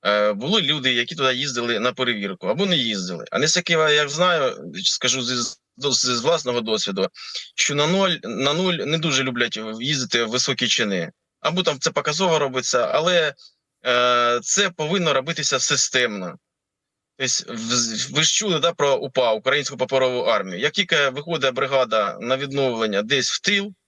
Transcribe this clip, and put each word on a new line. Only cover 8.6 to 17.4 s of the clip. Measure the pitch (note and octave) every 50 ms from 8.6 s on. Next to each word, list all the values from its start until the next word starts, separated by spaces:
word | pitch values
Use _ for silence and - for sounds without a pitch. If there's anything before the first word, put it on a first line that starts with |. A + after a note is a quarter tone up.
| F#3 F#3 F3
не | D#3+ G2 C3+ D#3 E3
дуже | D#3 E3 C#3 C3 C3
люблять | C3 B2 A#2+ A#2+ A#2 - A2 A2 A2 A2 A2+
їздити | A#2 C#3 D3+ C#3 B2+ - - A#2 A#2
в | A2
високі | A2+ B2 - - C3+ - B2+ A#2
чини. | - - A#2 G#2 G2 F2+ E2+ D#2+ - _ _ _ _ _
Або | - D3 D#3+ F#3 F3+
там | - D3+ C3+
це | - D#3+
показово | - - - D3+ D3+ D#3 F#3+ F3+ D#3+ D#3
робиться, | D3 C3+ B2+ C3 B2 - - B2 A#2+ - -
але, | C#3 D#3+ F3+ F3+ E3+ D#3 D3+ C3 _ - - _ _ _ _ _ _ _
е, | B2 B2 B2 B2 B2 B2 A#2+ A#2+ A#2+ A#2+ A#2+ A2
це | - - G3 G3+ F#3+
повинно | F3 - D#3+ D3+ F3+ G3 F3+ D#3+ C#3+
робитися | C3+ C3 D#3 E3 - D3 - C#3+ B2+
системно. | - - D3+ C3+ - - - C3 B2 A#2 G#2 G2+ F#2 F2 E2 - _ _ _ _ _ _ _ _ _ _ _ _ _ _ _ _
Тобто, | C3+ B2+ - -